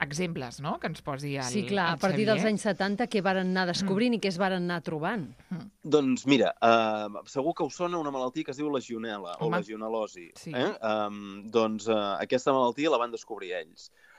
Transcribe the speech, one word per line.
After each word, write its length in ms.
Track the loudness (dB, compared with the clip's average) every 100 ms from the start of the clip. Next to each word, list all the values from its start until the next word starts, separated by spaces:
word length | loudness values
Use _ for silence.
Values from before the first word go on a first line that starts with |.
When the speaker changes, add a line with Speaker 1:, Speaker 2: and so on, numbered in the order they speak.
Speaker 1:
exemples, 600 | -2 0 -4 -4 -8 -6
no?, 180 | -6 -4
que 80 | -6
ens 160 | -8
posi 320 | -8 -6 -4 -4
el, 60 |
Speaker 2:
Sí, 220 | -2 -2 0
clar, 220 | 0 0
Speaker 1:
el 60 |
Speaker 2:
a 40 | 0
partir 260 | 0 2
Speaker 1:
Xavier. 100 | 2 4
Speaker 2:
dels 80 | 2
anys 160 | 0
setanta, 460 | 0 -2 -2 0 0
què 120 | 2
varen 280 | 2 2 2
anar 160 | 0 0
descobrint 480 | 0 0 2 2
Speaker 1:
Mm. 40 | 2
Speaker 2:
i 20 |
què 80 | 0
es 100 | 0
varen 240 | 0 0 -2
anar 100 | -2
trobant? 440 | -4 -4 -4 -4 -6 -12 -10
Speaker 1:
Mm. 200 | -10 -10 _
Speaker 3:
Doncs 420 | 4 4 6 2 4
mira, 280 | 6 6 6
eh, 460 | 6 8 6 0 -4 -8 -8
segur 260 | -2 -2
que 100 | 0
us 100 | -4
sona 240 | -2 -4 -2
una 140 | -2
malaltia 320 | -2 -4 -4
que 80 | -6
es 40 | -4
diu 140 | -2
legionel·la 640 | -2 -2 -6 -4 -6 -8 -4
o 60 | -2
Speaker 1:
Home. 120 | -2
Speaker 3:
legionel·losi, 720 | -4 -8 -4 -2 -2 -6 -18 -16
Speaker 1:
Sí. 160 | -8
Speaker 3:
eh? 220 | -2 -2 -2
Em, 720 | -2 0 0 -4 -10 -12 0
doncs, 380 | 2 2 0 0
eh, 40 | 0 2 -2
aquesta 320 | 0 0 2
malaltia 360 | 4 2 2 2
la 60 | 2
van 120 | 0
descobrir 420 | -4 -10 -12 -8
ells. 380 | -8 -8 -16 -20 _ -20